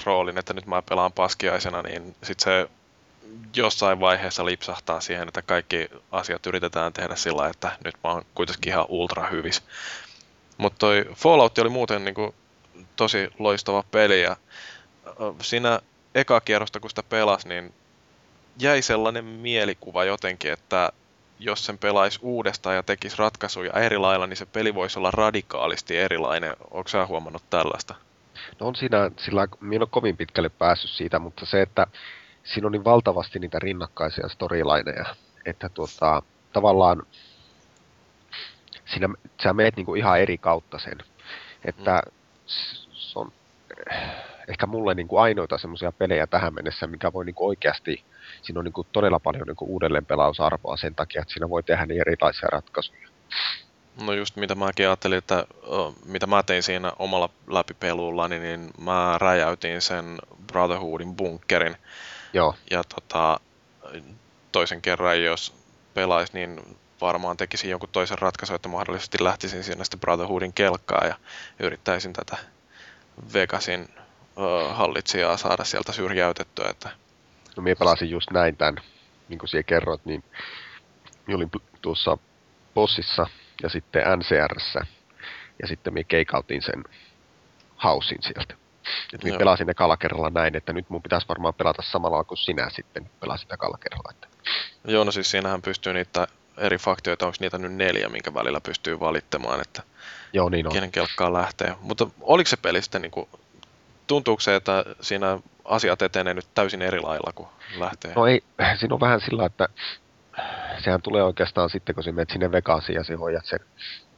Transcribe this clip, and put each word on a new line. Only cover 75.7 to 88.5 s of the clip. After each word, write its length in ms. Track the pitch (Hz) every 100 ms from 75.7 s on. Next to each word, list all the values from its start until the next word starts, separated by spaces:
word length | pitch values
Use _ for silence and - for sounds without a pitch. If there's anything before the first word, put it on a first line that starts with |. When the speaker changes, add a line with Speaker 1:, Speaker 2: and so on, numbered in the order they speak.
| - -
Speaker 1:
syrjäytettyä, 760 | - 95 92 87 85 - - 50
että 200 | - - - _ _ _ _ - -
Speaker 2:
No 60 |
mie 120 | 90
pelasin 360 | 90 87 82 82
just 200 | 85 -
näin 260 | 87 85 76
tän, 200 | 76 73 - _ _ _ -
niin 100 | 85
kuin 100 | -
siellä 140 | 78
kerroit, 420 | - 85 85 78
niin 200 | - 78 - - - - - - _ _ - _ -
mie 100 | 95
olin 140 | 82
pl-, 280 | - - _
tuossa 360 | - 80 82 78 - _ _ _ _
bossissa 520 | - 107 - - - 82 - - -
ja 60 | 82
sitten 500 | 82 - 80 65 90
N 20 |
C 140 | - 78 76
R:ssä 400 | - - - - - _ _ - - - _
ja 60 | 107
sitten 260 | 80 90
mie 100 | 85
keikautin 580 | 82 82 78 67 - 67
sen 220 | - - - - - _ _ _ _ _ _ -
hausin 460 | 80 69 - -
sieltä. 320 | - - -